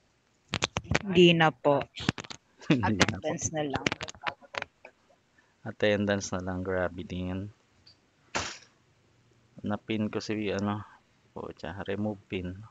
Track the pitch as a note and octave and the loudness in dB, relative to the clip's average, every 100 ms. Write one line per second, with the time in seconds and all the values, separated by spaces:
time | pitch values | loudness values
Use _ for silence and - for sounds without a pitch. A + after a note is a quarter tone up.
0 | _ _ _ _ _ - - - - - | _ _ _ _ _ -4 -2 -4 -2 -2
1 | G3+ F3+ F3 E3 D#3 - D3 C#3 - - | 2 8 8 8 4 4 2 2 0 -6
2 | - - - - _ _ - C#3 A2+ G#2 | -8 -8 -12 -16 _ _ 2 2 4 4
3 | - - - - - D#3+ D3+ B2+ - - | 2 2 -4 -4 -4 -2 -2 0 -2 -2
4 | - - - - - - - _ - - | -8 -8 -8 -8 -10 -10 -10 _ -20 -20
5 | _ _ _ _ _ _ A#2 G#2+ G#2+ G#2 | _ _ _ _ _ _ -14 0 2 2
6 | G2+ G2+ F#2+ F#2 F#2 F#2 F#2 F#2 F2 F2 | 2 0 -2 -6 -4 -4 -2 0 -2 -4
7 | F2+ F2+ F2+ F#2 G#2 - _ _ - _ | -8 -6 -4 -6 -8 -12 _ _ -20 _
8 | _ _ _ - - - - _ _ _ | _ _ _ -8 -6 -10 -18 _ _ _
9 | _ _ _ _ _ - G2 G#2 - A2 | _ _ _ _ _ -8 -4 -4 -2 -2
10 | G#2+ G#2+ - G#2+ G#2 F#2+ G2+ G#2 - - | 0 -2 -4 -2 0 0 0 -2 -6 -18
11 | _ _ _ - - - D2+ F#2+ F#2+ G2 | _ _ _ -12 -12 -10 -10 -8 -6 -4
12 | G#2+ G2+ - G2 F2+ F#2 A2+ | -4 -4 -6 -6 -6 -8 -14